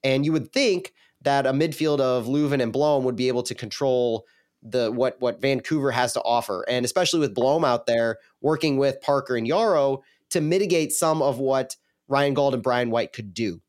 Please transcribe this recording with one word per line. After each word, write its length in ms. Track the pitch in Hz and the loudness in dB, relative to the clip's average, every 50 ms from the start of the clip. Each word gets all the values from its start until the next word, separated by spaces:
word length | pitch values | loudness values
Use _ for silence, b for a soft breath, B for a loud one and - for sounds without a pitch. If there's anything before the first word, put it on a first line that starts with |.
| - | 2
And 220 | 135 131 135 143 | 2 2 2 2
you 80 | 151 160 | 2 0
would 180 | 160 - - | 0 -2 -2
think 420 | - 262 285 240 190 180 - - b b b b b b | -2 0 2 2 2 0 -2 -10 b b b b b b
that 240 | - 143 139 139 135 | 0 2 2 4 2
a 60 | 131 | 2
midfield 480 | 135 139 156 165 147 - 156 156 147 139 | 2 2 0 0 0 -2 0 0 2 2
of 280 | 135 160 156 127 113 113 | 2 2 2 0 0 0
Leuven 360 | 135 147 151 143 139 135 123 | 0 0 0 0 0 0 0
and 80 | 117 | 0
Blom 320 | 113 135 143 151 147 139 131 | 0 0 0 2 2 2 0
would 140 | 127 127 110 | -2 -2 -2
be 100 | 127 127 | -2 0
able 160 | 127 120 120 | 0 0 -2
to 100 | - 120 | -4 -8
control 720 | - - 107 - - 143 135 127 123 123 120 113 113 b b b b b b b _ _ | -10 -10 -12 -6 -4 0 0 2 2 2 2 0 -2 b b b b b b b _ _
the, 260 | 117 104 127 120 110 | -6 -2 -2 -2 0
what, 300 | 110 123 127 127 - - | 0 0 -2 -2 -2 -2
what 220 | 123 123 117 117 | -4 -4 -2 0
Vancouver 500 | - 139 139 127 127 - 160 151 135 139 | -2 0 0 0 -2 -2 -4 -2 0 0
has 220 | 117 123 127 120 - | 0 0 0 0 0
to 80 | - | -4
offer, 440 | - - 120 120 117 - 101 90 - - | -2 0 0 0 0 -2 -6 -6 -4 -2
and 160 | 123 127 123 | -2 -2 -2
especially 340 | 120 - 190 180 165 - 165 | -2 0 0 0 2 2 0
with 160 | 151 135 101 | 0 0 0
Blom 300 | - 123 131 143 165 165 | 0 0 2 2 2 2
out 220 | 139 123 117 - - | 2 0 0 0 0
there 320 | 117 117 117 117 113 b b b b b | 0 0 0 0 -2 b b b b b
working 380 | - 143 156 151 165 160 139 135 | -2 -2 -2 0 0 0 2 2
with 240 | 139 139 135 - | 2 0 0 -2
Parker 340 | - - 143 139 131 - 127 | -2 0 0 0 0 -2 -4
and 100 | 120 113 | -2 -2
Yaro 540 | 113 151 190 226 220 190 156 139 139 135 135 b b b b b b | 0 0 0 2 2 2 2 2 0 0 -4 b b b b b b
to 100 | - 180 | -2 -2
mitigate 540 | 156 151 170 190 202 190 175 165 156 139 - | 0 2 2 2 2 2 2 0 0 0 -2
some 280 | - 175 160 156 160 | 0 0 2 2 2
of 160 | 147 139 131 117 | 2 0 0 0
what 380 | 139 131 135 135 131 - - _ _ _ _ _ _ _ | 0 0 0 0 0 -4 -8 _ _ _ _ _ _ _
Ryan 260 | 135 139 143 143 135 | 0 2 2 2 2
Gauld 200 | 143 143 139 131 | 2 2 0 0
and 100 | 131 - | 0 -2
Brian 260 | 131 123 123 123 120 | 0 0 0 0 0
White 220 | 113 117 113 - | 0 0 -2 -2
could 220 | - - 110 101 90 | -6 -14 -14 -12 -6
do. 280 | - 117 104 87 82 _ | -4 -4 -4 -4 -8 _